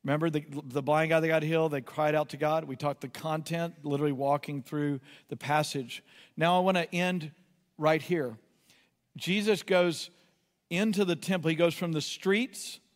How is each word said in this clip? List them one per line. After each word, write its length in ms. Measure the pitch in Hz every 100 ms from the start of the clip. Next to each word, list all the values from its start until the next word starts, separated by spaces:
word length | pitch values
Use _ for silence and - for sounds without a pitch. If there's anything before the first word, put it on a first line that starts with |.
Remember 260 | 143 147 165
the, 140 | 151 151
the 340 | 143 143 131
blind 280 | 135 151 160
guy 80 | 160
that 80 | 160
got 160 | 160
healed? 300 | 151 160 160
They 80 | 143
cried 340 | 123 - 151
out 140 | 151 147
to 80 | 139
God. 280 | 151 160
We 120 | 156 127
talked 240 | 147 139
the 80 | 131
content, 680 | - 160 156 156 170 170 -
literally 300 | 147 143 147
walking 500 | 131 139 143 - 147
through 380 | 123 151 147 139 - - _
the 80 | -
passage. 680 | 127 151 151 143 120 - _ - - -
Now 200 | 165 180
I 40 |
wanna 260 | 185 185 165
end 400 | 175 180 180 156 - _ _ _ -
right 220 | 156 160
here. 360 | - 175 127 110 _ _ _ - _ _ _ -
Jesus 480 | 160 196 208 202
goes 460 | - 185 180 156 - _ _ _ _ _ _
into 340 | 170 220 196
the 120 | 190 170
temple. 320 | - 185 160
He 80 | 160
goes 180 | 170
from 160 | - 175
the 100 | 156
streets 760 | - - 190 202 269 - - - _